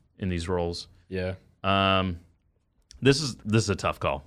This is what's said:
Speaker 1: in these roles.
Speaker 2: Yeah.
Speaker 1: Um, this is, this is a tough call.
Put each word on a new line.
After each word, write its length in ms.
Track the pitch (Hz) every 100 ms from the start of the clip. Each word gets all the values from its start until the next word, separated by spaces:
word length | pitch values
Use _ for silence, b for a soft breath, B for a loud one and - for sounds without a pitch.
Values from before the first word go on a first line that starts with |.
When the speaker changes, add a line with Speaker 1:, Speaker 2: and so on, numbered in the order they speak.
| _ -
Speaker 1:
in 100 | 95
these 180 | 87 85
roles. 400 | 90 85 85 - - -
Speaker 2:
Yeah. 240 | 92 92 92 _ _
Speaker 1:
Um, 560 | 95 98 95 95 92 85 - _ _ _ _ _ _ -
this 180 | 127 139
is, 140 | 143 107
this 260 | 107 110
is 60 | 101
a 40 | 90
tough 240 | 85 -
call. 220 | 82 71